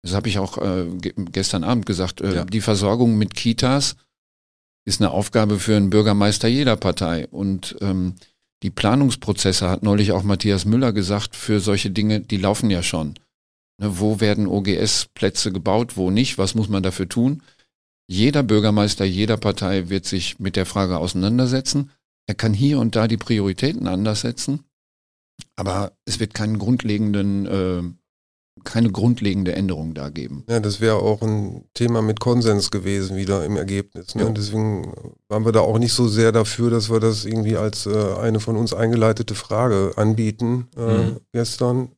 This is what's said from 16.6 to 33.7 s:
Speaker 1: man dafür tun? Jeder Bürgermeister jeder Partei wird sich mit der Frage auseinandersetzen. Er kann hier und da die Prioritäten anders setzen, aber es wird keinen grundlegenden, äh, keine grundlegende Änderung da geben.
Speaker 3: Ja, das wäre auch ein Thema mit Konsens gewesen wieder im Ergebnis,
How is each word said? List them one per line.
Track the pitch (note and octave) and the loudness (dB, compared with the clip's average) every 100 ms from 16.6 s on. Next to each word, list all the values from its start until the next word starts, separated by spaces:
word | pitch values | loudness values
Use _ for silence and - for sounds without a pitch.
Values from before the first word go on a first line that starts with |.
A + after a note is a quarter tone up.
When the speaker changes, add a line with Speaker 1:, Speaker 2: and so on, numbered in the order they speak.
| G2+ | -2
Speaker 1:
man | G2 | -2
dafür | F#2 - F#2 | -2 -2 -4
tun? | - B2 D#3 _ _ _ _ _ _ _ | 0 0 0 _ _ _ _ _ _ _
Jeder | F#2 A#2+ D3 | 2 2 4
Bürgermeister | B2 G#2+ G#2+ G#2 G#2 - | 4 4 4 4 2 2
jeder | G2 F#2 G#2 G#2+ | 0 0 0 0
Partei | G#2 F#2+ F#2+ G2 F2 | 0 0 0 -2 -2
wird | G2 - | -4 -2
sich | F#2+ F2 - | -4 -4 -6
mit | F#2+ F#2+ | -4 -2
der | |
Frage | F#2 G2+ F#2+ F2+ | -2 0 0 0
auseinandersetzen. | F2 F#2+ F#2+ A#2+ B2+ C3 C3+ C#3+ C#3 _ _ _ - | -2 0 2 2 2 0 -2 -2 -4 _ _ _ -10
Er | |
kann | G2+ A2 | -2 0
hier | G#2 C#3 D3 | 2 2 2
und | A#2 A2+ | 2 2
da | A2 | 0
die | G#2+ | 0
Prioritäten | - A2+ G2 F#2 C3+ E3+ G2 | 0 0 0 0 -2 -2 -4
anders | F#2 G#2+ G#2+ | -2 -2 -2
setzen, | A#2 A#2+ - D3+ _ _ _ _ _ _ _ _ - - | -4 -6 -6 -6 _ _ _ _ _ _ _ _ -20 -8
aber | G2+ F#2 G2+ _ - | -4 -2 -4 _ -8
es | G2 | -4
wird | A2 | -4
keinen | - G#2+ G#2+ | -2 -2 -2
grundlegenden, | F#2+ B2 A2+ G#2 G#2+ G2+ G2 G2 F#2+ | 0 0 2 0 0 2 0 0 0
äh, | G2 F#2 F2 F2 F2 _ _ _ _ _ - | 0 0 -2 -6 -10 _ _ _ _ _ -20
keine | - A#2 A#2 | -6 2 2
grundlegende | F#2 A2+ A#2+ G2+ G2 F#2 | 4 2 2 0 0 -2
Änderung | - F#2+ E2 D#2+ | 0 -2 -2 -6
da | D2+ C#2+ | -8 -10
geben. | D2+ B1+ C#2 - | -10 -10 -12 -2
Speaker 3:
Ja, | A#2 | -2
das | G#2 G2 | 0 0
wäre | A2+ G#2+ | 2 2
auch | G#2+ G#2+ | 2 0
ein | A2 G#2+ G2+ - - | 0 -2 -4 -10 -16
Thema | - A#2+ A#2 | -2 0 2
mit | A2 A2 | 0 0
Konsens | - B2 A2+ G2+ F#2+ | 2 2 4 2 0
gewesen | G#2 F#2 G2 F#2+ F#2+ | -2 -2 -2 -2 -4
wieder | G2 G2 | 0 0
im | D#2 G#2 | 0 -2
Ergebnis, | F#2+ | -2